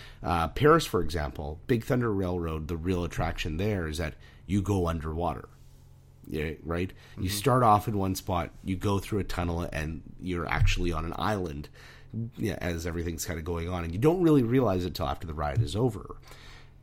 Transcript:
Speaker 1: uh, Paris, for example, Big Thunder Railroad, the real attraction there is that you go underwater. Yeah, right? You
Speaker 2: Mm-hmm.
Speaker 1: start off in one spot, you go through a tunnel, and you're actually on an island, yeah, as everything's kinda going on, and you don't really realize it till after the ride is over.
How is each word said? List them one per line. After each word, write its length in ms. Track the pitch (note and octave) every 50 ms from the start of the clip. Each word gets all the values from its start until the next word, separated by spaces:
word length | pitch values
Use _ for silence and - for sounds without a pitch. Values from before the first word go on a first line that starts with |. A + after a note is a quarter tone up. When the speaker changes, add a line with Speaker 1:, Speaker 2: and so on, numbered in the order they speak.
| - - - -
Speaker 1:
uh, 260 | - - E2+ E2+ E2 D#2
Paris, 380 | - - - D3 D#3+ E3 -
for 160 | - - F#2
example, 580 | E2 D2+ D#2+ E2 D2 D2 - - D2+ D2 D#2 D#2 -
Big 180 | - B2+ A2+ A2+
Thunder 260 | - C#3 B2+ A#2+ A2+
Railroad, 580 | G#2 G2 F#2+ F2+ F2+ F2+ E2 E2 D#2+ D#2+ D#2 D2+
the 100 | F2 D#2+
real 260 | D#2 F#2 F#2 F2 F2
attraction 540 | D#2+ - - E2+ E2 D#2 - - E2+ D#2 E2
there 280 | G2 A2 G#2 F#2+ E2 D#2
is 100 | D2+ D#2
that 160 | E2+ D2+ - - - - - - -
you 160 | - F#2+ G#2
go 240 | F2+ - G2+ F#2+ F2 E2
underwater. 600 | E2 D#2+ D2 D#2+ D#2 E2 F2 E2 C2+ - - - - - - - - - - - - - - - - - -
Yeah, 260 | - - D#2 D2+ D#2+ D2+ - -
right? 260 | D2+ E2 E2+ F#2 G2 - - - - - -
You 60 | F#2+
Speaker 2:
Mm-hmm. 120 | F#2 G2
Speaker 1:
start 260 | G2+ - C3 B2 B2+
off 240 | B2 A2 G#2 G#2 - -
in 100 | G#2 G2+
one 160 | F#2+ F#2+ F#2
spot, 380 | - - - F#2 E2+ D#2 - - - -
you 120 | - F#2+
go 220 | F2+ E2+ G#2 G2 F#2+
through 180 | - - A2+ G2
a 60 | F2
tunnel, 440 | - - F2+ F2 F2 E2+ E2+ F2 -
and 300 | - D2+ D2+ D#2 E2 - - - - -
you're 280 | - F2+ F2 E2+ D#2+ -
actually 440 | - D2+ - - - - F2 F2
on 120 | E2 D#2 D#2+
an 80 | E2+ - -
island, 500 | - G2+ G#2+ G2 F2+ D#2+ C#2+ C#2+ D2+ - - - - - - - - - - A2 A#2 A2+ - -
yeah, 180 | A2+ G#2+ C2+ -
as 240 | - F2+ E2+ E2 E2
everything's 400 | F2+ D#2+ E2+ E2 F2 E2 D#2+ -
kinda 160 | - E2+ E2
going 260 | D#2+ F2+ E2+ E2+ E2 E2+
on, 160 | F#2 F2 E2
and 80 | E2+
you 60 | E2 G2
don't 240 | A#2+ D#3 F3 F#3+
really 200 | F3 D#3+ D3+ C#3
realize 440 | A#2+ A2+ B2 C3+ B2 G#2 F#2 F#2 F2
it 80 | F2+ D#2+
till 120 | - -
after 200 | C2+ C#2 - -
the 80 | E2 D2+
ride 260 | D#2 D2+ D2 C2+ -
is 160 | A2 - D#2+
over. 400 | G#2 C3 B2+ G#2 F#2 - - - - - - - - - - - - - - - -